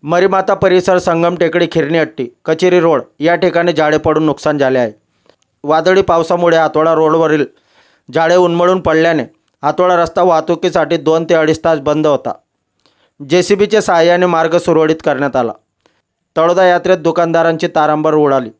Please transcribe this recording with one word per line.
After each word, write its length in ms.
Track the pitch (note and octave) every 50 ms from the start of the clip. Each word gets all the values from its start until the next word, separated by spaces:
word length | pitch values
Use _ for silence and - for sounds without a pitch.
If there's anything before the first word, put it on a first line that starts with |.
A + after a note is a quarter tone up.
मरीमाता 520 | - D3 E3 F3 F#3 F#3+ F#3+ F#3+ F#3+ F#3+ G3
परिसर, 440 | F#3+ - F#3+ F3+ F#3 F3+ - F#3 F3+
संगम 380 | F3 F#3 E3+ E3 E3+ E3+ F3
टेकडी, 300 | E3 F3 D#3+ E3 F3 F3 E3
खिरणी 260 | - E3 D3+ C#3+ E3 E3
हट्टी, 300 | D#3+ D#3+ - - B2+ A#2+ _ _ _
कचेरी 360 | - D#3+ D#3+ F#3 F#3 F3+ F3+
रोड 220 | E3 E3+ D#3 B2+ - _ _ _
या 140 | C#3+ E3 E3+
ठिकाणी 380 | E3+ F#3 E3+ - E3+ E3+ F3+
झाडे 260 | E3 C#3+ D#3 D3+ D3+ D3+
पडून 260 | - E3 D3+ D3+ D#3
नुकसान 340 | D#3 C#3 - - D3+ D3+ C#3+
झाले 200 | C#3 C3 C3 B2+
आहे. 140 | B2 A2 G#2+ _ _ _ _ _ _ _ _ _ _ _ _ _ -
वादळी 380 | C#3+ D#3 D#3+ D#3+ F3+ F#3 F#3+
पावसामुळे 540 | F#3+ F#3+ F3 E3 E3 E3 F#3 F3 F3 F3 E3+
हातोडा 380 | E3 D#3+ D3+ - D3+ D#3 E3 E3
रोडवरील 500 | D#3 D#3+ D#3 D#3 E3 E3 D#3 D3+ D3+ C#3 - _ _ _ _ _ _ _ _ _ _ _ - B2
झाडे 220 | D#3 E3 E3 F3
उन्मळून 440 | F3+ F3+ E3+ E3+ E3+ F3 F3+ F#3 F#3
पडल्याने 420 | F#3 E3+ D#3+ D#3+ D#3+ E3+ E3 D3+ A#2+ - _ _ _ _ _ _
हातोडा 340 | - D3 D3+ E3 F3+ F3+ F3+
रस्ता 260 | E3+ E3+ E3 - F#3+
वाहतुकीसाठी 760 | F3 F#3 E3 D#3+ D#3+ - F3 E3 - F3+ E3 F3 D#3 C#3+ E3+
दोन 280 | E3 C#3 D#3 D#3+ E3 E3
ते 100 | D#3+ F3
अडीच 300 | D#3+ D#3 D#3 D#3 D#3+ -
तास 140 | E3+ E3 D3+
बंद 280 | C3+ D3+ D3 D#3 D#3
होता. 260 | D3+ C#3+ B2 - A#2+ - - _ _ _ _ _ _ _ _ _ _ _ _ _ _ _ _ C#3+ C3+
जेसीबीच्या 520 | D3+ F3+ F3 - G3+ F#3+ G#3 G#3 A3 G#3+
साहाय्याने 440 | - - F#3 E3+ E3 E3+ F3 F3 F3+
मार्ग 320 | F3+ E3+ D#3+ D#3+ D#3+ D#3+ E3+
सुरळीत 380 | - - E3 D#3 D#3 D#3 D#3+ D#3 -
करण्यात 320 | D#3+ C#3+ C3 C#3+ C#3 B2
आला. 160 | C3+ A#2+ A2+ - - _ _ _ _ _ _ _ _ _ _ _ _ _ _ _
तळोदा 300 | D#3+ D#3+ E3+ F3 F#3 F#3+
यात्रेत 320 | F3+ F3 F3 - F3 F#3 F3+
दुकानदारांची 680 | D3+ E3 E3 F3+ E3+ E3 E3 E3 E3 E3 E3 D#3+ F3
तारांबळ 480 | E3+ - E3 D3+ D3+ D3+ D3+ D#3 D#3+ D3+
उडाली. 360 | D#3 D3+ C#3+ C3+ C3 B2 A2 - _